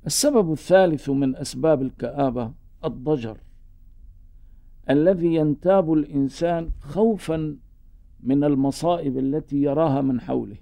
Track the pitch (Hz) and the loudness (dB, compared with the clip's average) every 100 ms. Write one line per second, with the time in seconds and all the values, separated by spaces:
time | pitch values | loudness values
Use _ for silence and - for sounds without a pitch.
0 | 156 - 285 262 170 151 - 185 185 147 | -4 0 2 4 2 -2 4 6 6 2
1 | - 139 135 135 139 127 156 151 135 - | -2 0 0 -2 -8 -2 0 2 -2 -6
2 | 120 143 135 120 113 - - - 160 123 | -8 -2 -2 -2 -8 -10 -20 -10 -10 -6
3 | 131 151 117 101 - - - - - - | -2 -2 -4 -12 -20 -20 -20 -20 -20 -20
4 | - - - - - - - - - 139 | -20 -20 -20 -20 -20 -20 -20 -14 0 2
5 | 165 185 170 165 151 139 180 196 160 156 | 4 2 0 2 0 0 2 2 4 0
6 | 143 143 135 - 170 170 165 - 143 170 | 0 -2 -2 -2 -2 -2 -4 -10 -6 0
7 | 226 196 - 160 156 147 - - - - | 2 0 -4 -4 -4 -8 -18 -20 -20 -20
8 | - - 120 139 147 139 139 135 165 175 | -20 -10 0 2 2 2 0 0 -2 0
9 | 147 131 135 151 151 143 143 139 160 139 | -2 -2 -2 -4 -4 -2 0 2 2 2
10 | 135 123 - 131 107 101 | 0 -2 -2 -6 -6 -14